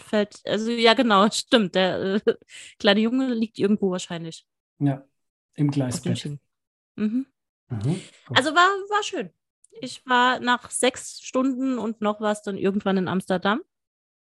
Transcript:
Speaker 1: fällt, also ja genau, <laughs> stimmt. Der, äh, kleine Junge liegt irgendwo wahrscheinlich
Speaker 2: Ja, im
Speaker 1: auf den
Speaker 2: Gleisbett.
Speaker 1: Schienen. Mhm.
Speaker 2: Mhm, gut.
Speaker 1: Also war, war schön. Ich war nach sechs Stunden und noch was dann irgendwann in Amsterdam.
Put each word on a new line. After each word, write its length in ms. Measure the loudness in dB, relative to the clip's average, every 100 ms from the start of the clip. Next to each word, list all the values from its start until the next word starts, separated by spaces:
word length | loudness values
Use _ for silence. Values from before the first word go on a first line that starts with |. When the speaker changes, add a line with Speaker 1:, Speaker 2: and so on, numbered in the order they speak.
| -4
Speaker 1:
fällt, 360 | -2 -2 -4 -6
also 260 | -4 -2
ja 220 | 4 4 6
genau, 340 | 6 6 4
<laughs> 20 |
stimmt. 440 | 2 2 2 2 2
Der, 460 | 0 0 -2 -2 0
äh, 100 | -4 _ -20 -20 -2
kleine 200 | 2 4
Junge 340 | 2 0 0
liegt 260 | -2 -4 -2
irgendwo 320 | 0 2 0
wahrscheinlich 540 | -2 -6 -10 -10 -14 _ _ _ -2
Speaker 2:
Ja, 140 | 0 0
im 80 |
Speaker 1:
auf 520 | -8 _ _ _ _ -2
den 160 | -2
Speaker 2:
Gleisbett. 480 | 0 -2 -4 -4 -4
Speaker 1:
Schienen. 200 | -6 -12 _ _ _ _ _ -6
Mhm. 300 | -2 -2 -6 _ _ _ -12
Speaker 2:
Mhm, 320 | -6 -4 -4 -8 -20 -2
gut. 120 | 0
Speaker 1:
Also 140 | 2 4
war, 140 | 4 2 -2
war 140 | -4
schön. 260 | -4 -8 -10 _ _ _ _ -14
Ich 240 | -14 -10 0
war 340 | 2 2 2
nach 280 | 0 -2 -4
sechs 500 | -2 -2 -2 -10 -16
Stunden 560 | -6 -2 0 0 -2 -2
und 240 | -4 -2
noch 180 | -2 -2
was 220 | -2 -2
dann 160 | -6 -2
irgendwann 400 | -2 0 0 0
in 100 | 0
Amsterdam. 540 | -2 -2 -2 0 -2 -4 _ _ _ _ _ _